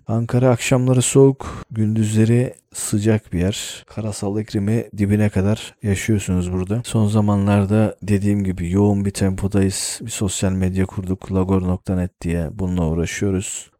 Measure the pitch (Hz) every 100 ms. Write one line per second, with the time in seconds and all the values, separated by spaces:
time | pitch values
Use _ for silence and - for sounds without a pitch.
0 | - 113 117 123 127 120 - 127 127 127
1 | - 139 135 131 - - - 107 107 110
2 | 107 107 113 120 131 - _ - - 107
3 | 110 107 - 85 92 - - - - -
4 | 107 - 101 107 107 110 101 117 - 101
5 | 101 104 104 95 98 110 - - 104 92
6 | - 104 - 90 90 92 92 113 - 113
7 | 104 107 104 101 101 101 98 107 107 -
8 | 95 98 101 101 95 92 87 98 104 101
9 | 98 - 98 95 98 101 98 92 - -
10 | 113 - 101 - 95 95 95 95 95 101
11 | 92 92 - 95 95 95 90 90 - 92
12 | 90 - 85 85 78 107 92 90 80 82
13 | 80 - 101 95 - - -